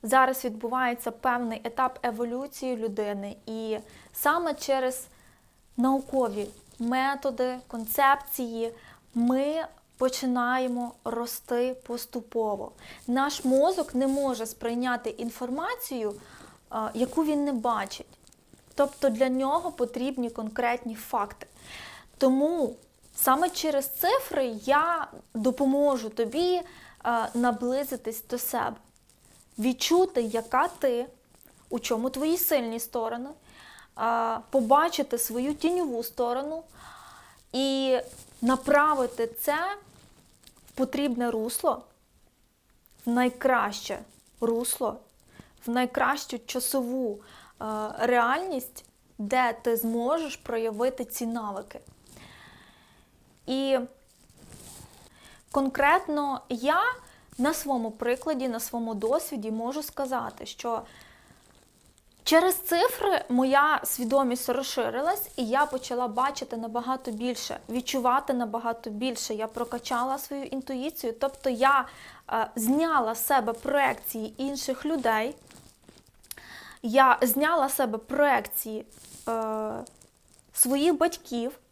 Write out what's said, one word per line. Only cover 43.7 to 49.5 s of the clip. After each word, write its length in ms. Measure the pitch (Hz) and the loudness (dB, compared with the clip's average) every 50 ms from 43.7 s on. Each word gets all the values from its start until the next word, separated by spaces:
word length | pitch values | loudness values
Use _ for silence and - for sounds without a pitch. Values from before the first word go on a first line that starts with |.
| 202 - - - 196 - - - - - _ _ _ - | -4 -8 -8 -8 -8 -8 -8 -16 -20 -20 _ _ _ -2
русло, 560 | 240 226 233 226 247 - - - 269 214 220 - - _ _ _ _ _ - - - - _ _ - | 0 0 0 0 0 -2 -2 -2 -2 -4 -4 -6 -14 _ _ _ _ _ -20 -20 -20 -20 _ _ -6
в 40 | - | -2
найкращу 680 | 233 247 247 247 247 277 262 247 277 294 - - - 233 - | 0 2 0 0 0 0 2 2 2 0 -2 -8 -8 -10 -8
часову, 720 | - - 254 247 - - 269 247 240 247 262 254 226 202 202 - - - - - - - _ | -6 -6 -4 -2 0 0 0 0 0 -2 -2 -2 -2 -4 -6 -12 -20 -20 -20 -20 -20 -12 _
а, 320 | 214 214 214 214 214 214 - - | -6 -4 -4 -4 -4 -4 -2 0
реальність, 840 | - 247 247 240 233 233 262 311 370 381 330 262 254 - - - - - _ _ _ _ _ - | 2 4 6 6 6 4 2 0 0 -4 -4 -6 -6 -8 -16 -18 -20 -20 _ _ _ _ _ -8
де 340 | 214 202 262 254 254 233 | -4 0 2 2 2 2